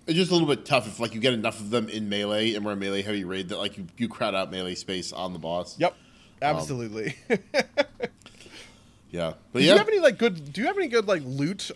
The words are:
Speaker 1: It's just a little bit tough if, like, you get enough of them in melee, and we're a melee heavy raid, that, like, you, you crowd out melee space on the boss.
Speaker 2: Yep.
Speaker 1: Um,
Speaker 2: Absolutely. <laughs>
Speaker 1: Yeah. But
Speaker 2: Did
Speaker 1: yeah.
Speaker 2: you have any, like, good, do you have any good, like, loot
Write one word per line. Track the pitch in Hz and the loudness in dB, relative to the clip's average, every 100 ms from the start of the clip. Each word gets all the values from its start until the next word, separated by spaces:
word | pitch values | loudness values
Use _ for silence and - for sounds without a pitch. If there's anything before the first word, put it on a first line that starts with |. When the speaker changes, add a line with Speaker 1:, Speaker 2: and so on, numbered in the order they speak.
| - | 0
Speaker 1:
It's | 165 | 2
just | 180 | 4
a | |
little | 175 156 | 4 4
bit | 135 - | 2 2
tough | 135 107 | 0 0
if, | 92 | -4
like, | 113 | -4
you | 107 | 2
get | 127 | 2
enough | 120 110 107 | 2 0 -4
of | 101 | -2
them | 120 110 | -2 -2
in | 107 107 | -4 -2
melee, | 101 104 107 110 | -2 0 2 2
and | 104 104 | 0 -2
we're | |
a | 101 | -2
melee | 98 98 | -2 -2
heavy | 98 104 | -2 -4
raid, | 90 95 90 | -4 -4 -6
that, | 92 | -6
like, | 101 104 | -6 -8
you, | 87 - | -12 -6
you | 117 | -6
crowd | - 113 95 | -2 -2 0
out | 95 | -2
melee | 92 90 90 | -4 -6 -6
space | - 92 82 | -6 -6 -6
on | - 92 | -6 -6
the | 87 | -6
boss. | 80 87 87 - | -4 -4 -4 -2
Speaker 2:
Yep. | 170 - _ - - - | -2 -2 _ -20 -20 -4
Speaker 1:
Um, | 143 156 | -2 0
Speaker 2:
Absolutely. | 151 127 113 107 127 131 - | -4 -6 -6 -6 -6 -8 -2
<laughs> | 220 - 285 - - 285 - - - - - - - - - - _ - | -2 0 -2 0 -2 -4 -6 -10 -10 -20 -20 -20 -20 -20 -20 -20 _ -12
Speaker 1:
Yeah. | 85 82 80 - | -4 -4 -6 -6
But | 123 | 4
Speaker 2:
Did | 147 | 8
Speaker 1:
yeah. | |
Speaker 2:
you | 392 | 8
have | 415 | 6
any, | 415 | 4
like, | 311 196 | 4 4
good, | 233 170 143 | 2 0 -6
do | 147 | -4
you | 294 | -2
have | 403 | 0
any | 330 | 0
good, | 226 202 | 0 2
like, | 185 127 | 0 -2
loot | 135 147 196 - | -2 -2 -2 -8